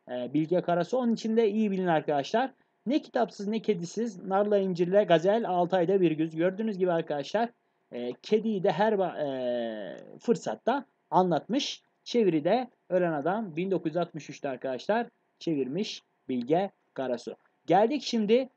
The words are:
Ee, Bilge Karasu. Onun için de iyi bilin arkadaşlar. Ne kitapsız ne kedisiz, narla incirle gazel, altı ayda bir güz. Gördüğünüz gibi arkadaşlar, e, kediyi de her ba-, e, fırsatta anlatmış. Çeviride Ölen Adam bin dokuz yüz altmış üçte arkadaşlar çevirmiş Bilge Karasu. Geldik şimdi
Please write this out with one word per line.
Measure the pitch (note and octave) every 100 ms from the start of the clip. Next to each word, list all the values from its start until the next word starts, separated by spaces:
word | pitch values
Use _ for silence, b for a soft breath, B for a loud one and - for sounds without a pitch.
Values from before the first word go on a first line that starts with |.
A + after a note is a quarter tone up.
| -
Ee, | B2 A#2+
Bilge | D3 D#3 F3
Karasu. | E3+ E3+ F3 B3+
Onun | A#3+
için | A3 A3 A3
de | A3
iyi | G#3+ G#3+
bilin | F#3+ F#3
arkadaşlar. | D#3+ D3+ C#3+ C3+ A3+ C4 - _ _ G#3
Ne | D4
kitapsız | - B3+ A3 - G3+
ne | A3
kedisiz, | G#3+ F#3+ E3+ - A#3+ F3+
narla | F#3 F#3+ G#3 G3+
incirle | F#3+ F3 F3+ G3+
gazel, | G3+ E3 F3+ A3 F#3+
altı | F3+ F3 F#3+
ayda | E3+ G3
bir | E3+
güz. | D#3 D#3+ D#3+
Gördüğünüz | F3 F#3+ A3 F#3+
gibi | F3+
arkadaşlar, | E3 E3 D3 C#3+ G#3 A#3+ - _ _ _
e, | B2 B2
kediyi | B2 - G#3+ G#3+ G3+
de | F#3+
her | E3 A3
ba-, | G#3 F3+ A2
e, | C#3+ C3 B2 B2 A#2 G#2+ F#2 B1+ G1+ -
fırsatta | - A3 C3 A2 - C#4 - _ -
anlatmış. | D#3+ F#3 D3+ - B3+ - - _ _
Çeviride | - A#3+ G3+ D#3+ D#3 A#3 B3+ _ -
Ölen | F#3 F3
Adam | D3+ D3 G#3 G#3+ D3+
bin | F#3+
dokuz | F3 E3
yüz | D#3+
altmış | E3+ D#3 -
üçte | C#3 C#3+
arkadaşlar | B2+ C3+ B2+ - A3 A#3 _ _ -
çevirmiş | - D3 B2 D#3+ A3 - _ _ -
Bilge | B2 A#2+ E3 G3 _ _
Karasu. | - B2+ A#2+ - - _ _ -
Geldik | F3 A3+ D4
şimdi | - A#3 G#3 A#3+ B3+